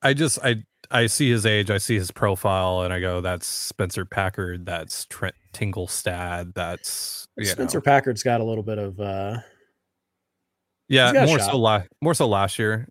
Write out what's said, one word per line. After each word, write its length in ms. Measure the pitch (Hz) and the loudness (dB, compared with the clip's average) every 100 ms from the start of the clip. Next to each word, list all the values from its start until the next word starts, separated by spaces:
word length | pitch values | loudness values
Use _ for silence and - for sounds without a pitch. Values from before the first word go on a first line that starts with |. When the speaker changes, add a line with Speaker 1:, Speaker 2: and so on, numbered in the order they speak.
Speaker 1:
I 120 | 135 | 2
just, 240 | 139 156 - | 2 2 0
I, 220 | 131 110 - _ - | 0 -2 -6 _ -2
I 160 | 123 113 | 2 2
see 240 | - 135 | 2 4
his 140 | 117 110 | 4 4
age, 240 | 104 104 | 2 2
I 80 | 98 | 0
see 180 | - 107 | 0 0
his 140 | 90 | -2
profile, 720 | - 104 92 101 95 92 92 | 0 0 2 0 2 0 0
and 100 | 90 | -2
I 80 | 92 | -2
go, 200 | 90 90 | -2 -2
"That's 260 | 90 87 - | -4 -6 -6
Spencer 580 | - - - 92 - | -8 -8 -4 -4 -4
Packard, 600 | 90 101 95 104 90 90 | -6 -2 -2 -4 -8 -8
that's 400 | 87 85 80 - - | -8 -8 -8 -10 -10
Trent 280 | - 95 - _ | -8 -8 -8 _
Tingelstad, 1000 | - 104 92 90 - 101 90 90 87 87 | -6 -6 -4 -6 -6 -6 -6 -6 -6 -8
that's, 720 | 90 85 87 - - - - - - | -8 -8 -8 -10 -8 -10 -12 -14 -6
you 80 | |
Speaker 2:
Spencer 340 | 104 - 127 160 | -4 -2 -2 0
Speaker 1:
know." 40 | |
Speaker 2:
Packard's 400 | 143 139 135 110 | 4 4 2 -2
got 180 | 127 117 | 0 0
a 40 | |
little 180 | 113 110 | -2 -4
bit 160 | 104 107 | -4 -6
of, 200 | 101 95 | -6 -6
uh, 380 | 101 98 98 117 - _ _ _ _ _ _ _ _ _ _ _ _ _ - | -6 -4 -6 -8 -12 _ _ _ _ _ _ _ _ _ _ _ _ _ 2
Speaker 1:
Yeah, 180 | 131 123 | 4 6
Speaker 2:
he's 60 | |
got 80 | 269 | 6
a 40 | 160 | 6
Speaker 1:
more 120 | 147 | 6
Speaker 2:
shot. 120 | 98 | 2
Speaker 1:
so 80 | 131 | 2
la-, 240 | 110 104 92 - | 4 2 0 -2
more 140 | 156 | 0
so 140 | 165 127 | 2 4
last 300 | 98 98 - | 4 2 0
year. 300 | 107 110 131 | -2 -2 -4